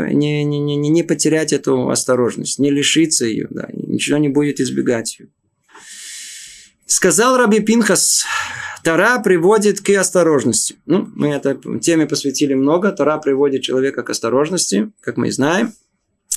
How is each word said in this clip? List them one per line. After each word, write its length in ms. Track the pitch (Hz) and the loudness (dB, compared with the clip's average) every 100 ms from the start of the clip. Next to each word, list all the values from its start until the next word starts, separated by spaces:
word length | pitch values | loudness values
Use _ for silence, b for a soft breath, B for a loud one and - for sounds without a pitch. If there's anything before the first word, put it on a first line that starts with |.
| 160 | 0
не, 300 | 143 147 147 147 | 0 0 0 -2
не, 140 | 147 | -2
не, 180 | 147 147 | -2 -2
не, 120 | 147 | 2
не 140 | 165 | 2
потерять 480 | 165 156 156 156 156 | 2 0 0 0 0
эту 360 | 139 - 131 131 | -2 0 0 0
осторожность, 680 | 127 - 127 117 - - - | -2 0 0 0 -2 -6 -2
не 120 | 143 | 0
лишиться 540 | 143 139 156 165 - 117 | 0 0 2 2 0 -2
её, 220 | - - | -4 -6
да, 180 | - - | -10 -10
ничего 440 | - - - - 147 | -10 -6 -4 0 0
не 100 | 147 | 2
будет 320 | 135 147 139 | 2 0 0
избегать 580 | 127 135 131 117 113 - | -4 -2 -2 -2 -4 -12
её. 80 | - _ _ _ _ B B B B B B B B B B B - | -18 _ _ _ _ B B B B B B B B B B B -6
Сказал 520 | - 185 185 247 254 | 0 2 4 2 4
Раби 220 | 233 214 | 4 2
Пинхас, 680 | 214 226 208 175 - - - B B B B B | 4 2 2 2 0 -2 -2 B B B B B
Тора 360 | 165 160 214 247 | -2 2 2 2
приводит 640 | 214 180 170 220 202 190 | 2 4 4 4 4 0
к 80 | - | 2
осторожности. 840 | 202 180 185 165 147 117 110 - - - | 2 2 2 4 4 2 0 -2 -6 -2
Ну, 220 | 180 226 - | -2 -2 -2
мы 140 | 147 | -2
этой 280 | 143 139 131 - 117 | 0 -2 -4 -6 -4
теме 260 | 165 165 147 | 0 2 2
посвятили 480 | 151 139 139 143 | 0 -4 0 0
много. 380 | 135 139 170 196 | 2 2 2 2
Тора 260 | - 143 151 | 0 0 0
приводит 440 | 147 135 143 135 | 0 2 2 0
человека 400 | 131 131 135 127 | -2 0 0 -2
к 60 | - | -6
осторожности, 840 | 117 113 123 151 180 - 196 214 - | -4 0 0 0 -2 -2 -2 -2 -6
как 160 | - 120 | -8 -4
мы 120 | 120 | -2
и 20 | |
знаем. 420 | 110 139 185 233 - _ _ _ _ - | 0 0 0 -2 -6 _ _ _ _ -10